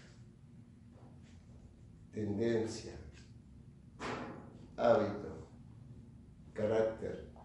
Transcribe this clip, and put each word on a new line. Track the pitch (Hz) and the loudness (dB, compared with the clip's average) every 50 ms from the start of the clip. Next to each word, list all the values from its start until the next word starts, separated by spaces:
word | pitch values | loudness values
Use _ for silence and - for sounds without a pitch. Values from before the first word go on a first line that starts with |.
| - - - - - - - - - - - - - - - - - - - - - - - - - - - - - - - - - - - - - - - - - - | -18 -16 -16 -16 -18 -18 -18 -18 -18 -18 -16 -16 -18 -18 -18 -18 -18 -18 -16 -16 -16 -16 -16 -16 -16 -16 -16 -18 -16 -16 -16 -16 -16 -16 -16 -18 -16 -16 -16 -16 -16 -6
tendencia, | - 107 107 101 101 107 113 117 117 107 - - - - - - - - - - - - - - - - - - - - - - - - - - - - - - - - - - - - - - - - - - - | -2 0 2 2 4 6 6 6 6 6 4 2 0 -4 -6 -8 -8 -8 -10 -12 -12 -14 -14 -14 -16 -16 -16 -16 -16 -16 -16 -16 -18 -18 -18 -16 -10 -6 -4 -2 -2 -2 -4 -6 -8 -10 -12 -12 -14 -14 -14 -10 2
hábito, | - 117 120 117 107 101 98 101 - - - - - - - - - - - - - - - - - - - - - - - - - - - - | 6 8 10 10 10 8 4 2 0 -4 -4 -6 -8 -10 -12 -14 -16 -16 -16 -16 -14 -14 -14 -14 -14 -14 -16 -16 -16 -18 -18 -18 -16 -16 -8 0
carácter | 107 107 104 113 113 110 110 - - - - - - - - - - | 2 4 6 8 8 6 6 4 0 -2 -4 -4 -4 -8 -10 -12 -14